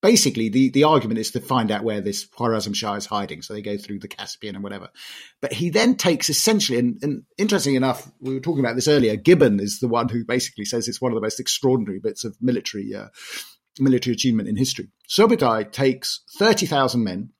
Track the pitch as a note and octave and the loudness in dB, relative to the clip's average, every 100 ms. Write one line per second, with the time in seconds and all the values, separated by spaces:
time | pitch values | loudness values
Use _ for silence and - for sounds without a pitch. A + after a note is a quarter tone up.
0 | A3+ A3+ C#3 A2+ A2+ A#2 C3+ C#3 D3+ D3+ | 6 6 4 0 0 2 4 6 6 4
1 | A2+ A2+ A2 B2+ - B2+ A2 G#2 A2+ G#2 | 2 -4 -4 -6 -2 0 0 -2 -2 -4
2 | G2+ G2+ - - A#2+ A2 G2+ G2+ G#2+ G2+ | -4 -6 -10 -4 -2 -2 -2 -6 -4 -6
3 | G2 G#2 F#2+ D#2 - G#2+ G#2 G#2 - G2+ | -6 -6 -6 -10 -12 -10 -8 -8 -8 -12
4 | G2+ - G2+ - G#2+ G2 G2+ G2+ F#2 - | -12 -14 -14 -12 -12 -10 -12 -12 -16 -20
5 | - - - _ C#3 - F3 D#3+ A#3 C4 | -20 -20 -20 _ -8 -4 -2 2 2 2
6 | F#3 - - D3+ - G#3+ - A#2+ A#2+ A#2 | 2 0 0 0 2 2 2 2 0 0
7 | C#3+ C#3+ _ - G#3 G3+ C#3+ C3+ C3 B2 | -4 -6 _ -4 0 2 2 2 2 -2
8 | - _ C3 C3+ D3 D3 B2 A#2 D3 D3 | -8 _ -8 -4 -2 0 0 0 4 4
9 | A#2 G#2+ B2+ E3+ C3+ G2+ G2+ - B2+ A#2 | 4 4 6 8 6 4 -2 -4 -2 0
10 | A2+ A#2+ A#2 B2 - - G2+ A#2+ A#2 - | 0 -2 -2 -4 -4 -8 -6 -4 -4 -4
11 | B2+ A2 G#2+ - - - C3+ B2+ G#2 F#2+ | -2 -2 -4 -6 -4 0 2 2 0 -4
12 | A2 G2+ A#2 - B2 A#2 - G#2+ G#2 G2+ | -6 -6 -10 -4 -2 -2 -4 -10 -8 -10
13 | G#2 - - - - _ _ - C3+ B2 | -12 -18 -16 -14 -16 _ _ 0 2 2
14 | B2+ A2+ C3 A2+ G2+ G#2+ C3 - - _ | 0 0 0 0 -2 -2 -2 -4 -10 _
15 | _ - A3 A#3 C3+ A2 G#2 - C3+ C3 | _ 4 4 4 2 2 -2 0 0 0
16 | - - _ - G#3+ G3 F3 D3+ C3 B2 | -6 -10 _ 0 2 2 0 0 2 0
17 | G#2+ F#2 - _ | -2 -4 -10 _